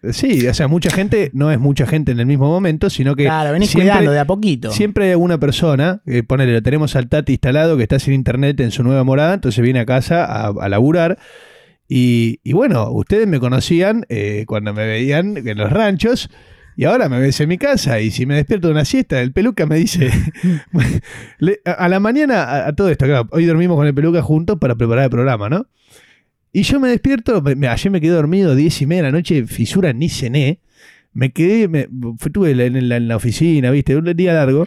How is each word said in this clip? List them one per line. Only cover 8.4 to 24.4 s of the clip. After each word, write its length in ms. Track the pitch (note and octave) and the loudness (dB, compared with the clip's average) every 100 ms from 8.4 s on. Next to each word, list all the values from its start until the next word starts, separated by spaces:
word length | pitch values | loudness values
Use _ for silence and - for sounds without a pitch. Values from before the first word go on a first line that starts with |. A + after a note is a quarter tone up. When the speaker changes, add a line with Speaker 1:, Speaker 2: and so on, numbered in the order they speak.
| C#3 C#3 | 0 0
Speaker 1:
en 120 | A#2+ | -2
su 100 | A2 | 0
nueva 220 | B2 C3+ | 0 2
morada, 300 | C3 C3 D#3 | 2 2 0
entonces 280 | F#3+ B2+ A2+ | 0 -2 0
viene 160 | A#2 B2+ | 0 0
a 60 | A2+ | 0
casa 380 | B2+ B2 E3+ | -2 0 0
a, 240 | E3+ G#2+ A2 | 0 -4 -6
a 200 | G2+ G2 | -4 -2
laburar. 500 | G2+ C3 E3+ E3+ F#3 - - - - _ _ _ | 0 2 2 0 -2 -8 -20 -20 -20 _ _ _
Y, 520 | C3 B2 A#2 A#2 A#2 | 0 2 2 0 -4
y 100 | - | -2
bueno, 360 | D3 C4+ C#3 G#2+ | 0 2 0 -2
ustedes 380 | A2+ F#2+ G3+ A3 | -4 -2 0 2
me 100 | D3+ | 0
conocían, 680 | B2 B2+ - E3+ F#3+ A3 - | 0 -2 0 0 2 0 -4
eh, 360 | A2+ G2+ G#2 G#2+ | -6 -4 -6 -6
cuando 260 | A2 G#2 | -6 -6
me 140 | G#2 A2 | -4 -4
veían 500 | A2 C3 D3 F#3+ G#3 A#2+ | -2 -2 -2 -2 -6 -8
en 120 | G#2+ | -4
los 120 | G#2 | -2
ranchos, 600 | E3+ G#3+ F#3+ A3 B3+ - - - - - | 0 0 0 0 -2 -6 -18 -20 -20 -20
y 100 | - | -4
ahora 240 | C#3 A#3+ C#3 | 0 2 0
me 100 | B2 | 0
ves 180 | C3+ C3 | 0 0
en 100 | D3+ | -2
mi 80 | F3+ | 0
casa, 420 | C#4 C4+ C#3 A#2 | 0 0 0 -2
y 100 | A2 | -2
si 140 | - B2+ | -2 -2
me 80 | |
despierto 340 | C#3+ C#3+ G#3+ E3+ | 0 0 0 0
de 40 | |
una 120 | D3+ D3+ | 0 0
siesta, 340 | C4 - C3+ | 0 0 -2
el 120 | B2 | -2
Peluca 340 | C#3+ A3 G#3+ D#3 | 0 0 0 0
me 100 | D3+ | 2
dice, 340 | E3+ F3 B2+ G#2 - - F3+ E3 - F3 | 0 0 0 0 -2 -2 -2 -2 -2 -2
<laughs> 560 | B2+ A#2+ - - - - | 0 -2 -6 -20 -20 -4
le, 220 | D#3+ G3+ | -2 -2
a, 80 | - | -4
a 160 | F3 F3 | -2 0
la 120 | F#3+ | 2
mañana, 420 | G#3 C4 D4+ A3+ | 2 2 2 0
a, 240 | C3 C#3 - | 0 -2 -2
a 40 | |
todo 140 | D3+ G3 | 0 0
esto, 160 | D3+ C3+ | 2 2
claro, 220 | C#3 A2 | 0 0
hoy 140 | E3 | 0
dormimos 320 | E3+ D#3+ F3+ D#3+ | 2 2 2 2
con 100 | D3 | 2
el 80 | |
Peluca 280 | C3+ D#3 E3+ | 2 2 0
juntos 360 | - D#3 | 2 0